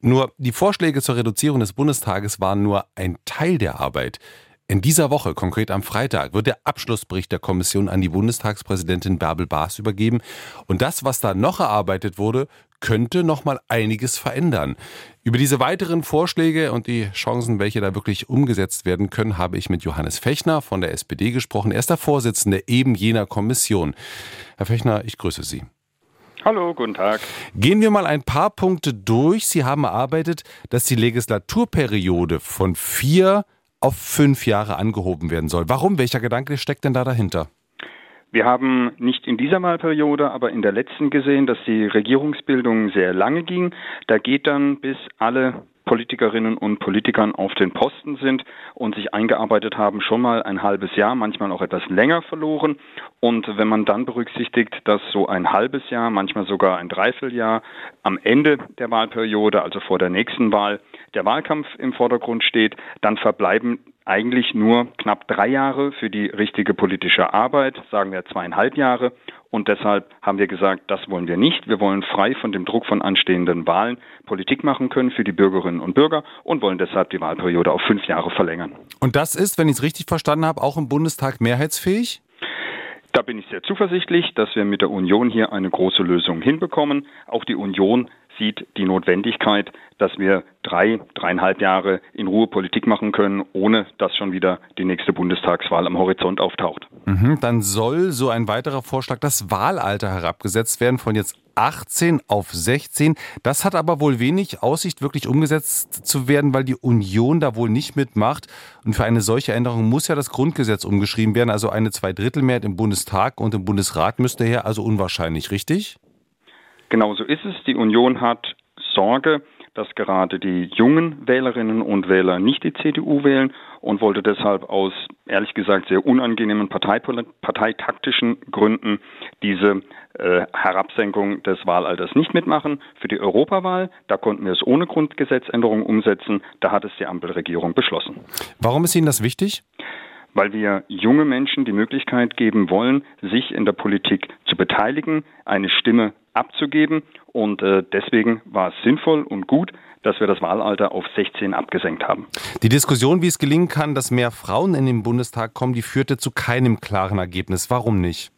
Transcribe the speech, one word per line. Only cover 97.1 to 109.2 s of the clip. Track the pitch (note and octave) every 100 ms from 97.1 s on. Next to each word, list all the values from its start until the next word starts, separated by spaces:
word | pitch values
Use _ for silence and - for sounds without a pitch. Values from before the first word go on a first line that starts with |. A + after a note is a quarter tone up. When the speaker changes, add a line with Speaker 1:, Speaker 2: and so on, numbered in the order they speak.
| G2 A2 D3+
Speaker 1:
dann | A#2+ A#2+
soll | G2 F#2+ A2 D3+ F#3+
so | C#3 C3
ein | A#2 A2
weiterer | G#2+ C3 C3+
Vorschlag, | B2 C3 B2+ B2+
das | D3 - G2
Wahlalter | G2+ A#2+ F#3 G2 G2+ G#2
herabgesetzt | F#2+ E2+ - G#2 G2 A2+ -
werden | A#2+ B2+
von | - G#2+
jetzt | G2 - _
achtzehn | - A#2 D3+ - - E3+ D#3+ -
auf | G#2 F#2+
sechzehn. | F2 E2 C3+ - - D3+ D#3+ - -
Das | - C#3+ G3
hat |
aber | F#3+ D#3+ E3
wohl | D3 B2+
wenig | B2 F3+ G3 -
Aussicht, | A2+ D#3 F#3 -
wirklich | C#3 D3 -
umgesetzt | C3 D#3 D#3 - - - - -
zu | C#3+ B2+
werden, | C#3+ C#3+
weil | C3
die | C3 B2+
Union | C3 A#2+ G2 G#2 A#2+ E3
da | D3 A2
wohl | A#2
nicht | A2 -
mitmacht. | - C3+ - G#2+ C#3+ - - - - A2+
Und |
für | G#2
eine | A2 A#2